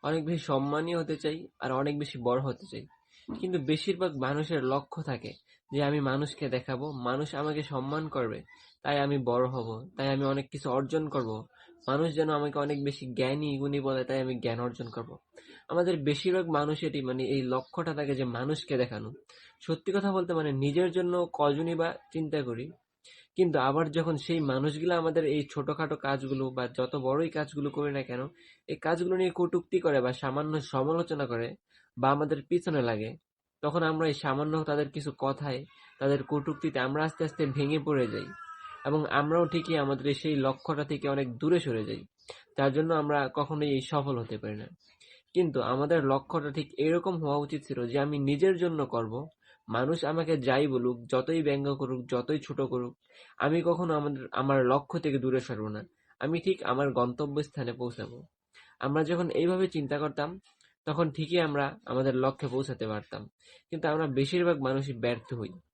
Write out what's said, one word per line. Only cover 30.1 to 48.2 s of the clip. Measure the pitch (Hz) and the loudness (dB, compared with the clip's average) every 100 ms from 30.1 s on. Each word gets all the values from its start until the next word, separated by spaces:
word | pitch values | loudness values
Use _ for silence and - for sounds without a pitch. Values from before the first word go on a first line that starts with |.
সামান্য | 127 139 135 151 156 | 0 -2 -2 -2 -2
সমালোচনা | 143 139 135 165 165 156 135 | -2 0 2 0 0 -2 -2
করে | 117 117 170 _ _ _ - | -2 -4 -8 _ _ _ 0
বা | 135 | 2
আমাদের | 143 151 143 139 | 4 2 -2 0
পিছনে | 175 175 156 | 0 2 0
লাগে, | 120 110 110 165 _ _ _ _ | 2 0 -4 -8 _ _ _ _
তখন | 147 160 | -2 2
আমরা | 160 156 160 | 2 2 0
এই | |
সামান্য | 143 151 135 151 156 | 0 0 0 0 0
তাদের | 156 147 147 | 0 0 0
কিছু | 151 147 - | -2 -6 -2
কথায়, | 135 135 143 131 139 - - - | -2 -2 -2 -4 -6 -18 -20 -2
তাদের | 135 143 135 | 2 2 2
কটূক্তিতে | 147 139 151 160 139 | -2 0 -2 -2 0
আমরা | 127 143 | 0 2
আস্তে | 156 - | 0 0
আস্তে | 160 - 147 | -4 0 0
ভেঙে | 135 143 156 | 2 2 2
পড়ে | 143 143 120 | 2 2 2
যাই | 104 - - - - - - 139 | 0 -6 -10 -16 -16 -16 -8 0
এবং | 151 151 | 0 2
আমরাও | 139 147 165 170 | 2 4 4 4
ঠিকই | 175 165 160 | 2 0 0
আমাদের | 139 139 139 | 2 0 0
সেই | 139 160 147 | 0 0 2
লক্ষ্যটা | 135 131 - 147 | 2 0 -2 -4
থেকে | 147 147 143 | -2 -4 -2
অনেক | 139 131 117 | 0 -2 -2
দূরে | 156 170 | 2 2
সরে | 147 113 | 2 -2
যাই, | 107 113 - _ - - - - | -2 -6 -10 _ -20 -20 -14 0
যার | 139 | 2
জন্য | 135 160 | 4 2
আমরা | 165 147 147 139 | 2 2 2 2
কখনোই | - 143 151 147 | -2 -2 0 0
এই | 139 | 0
সফল | 131 151 139 127 | 0 0 0 -2
হতে | 113 107 | -4 -6
পারি | 110 107 | -6 -8
না। | 117 - _ _ - - _ | -10 -16 _ _ -20 -20 _
কিন্তু | - 175 131 | 2 2 2
আমাদের | 113 131 147 165 | 0 0 4 4
লক্ষ্যটা | 135 135 139 165 147 | 4 2 2 -4 -2
ঠিক | 143 143 - | -4 -6 0
এরকম | 151 170 180 175 | 2 2 0 -2
হওয়া | 151 143 | 0 0
উচিত | 143 151 - | -2 -6 -6
ছিল | 127 120 | -4 -2
যে | 127 | 0
আমি | 143 | 0
নিজের | 147 | 0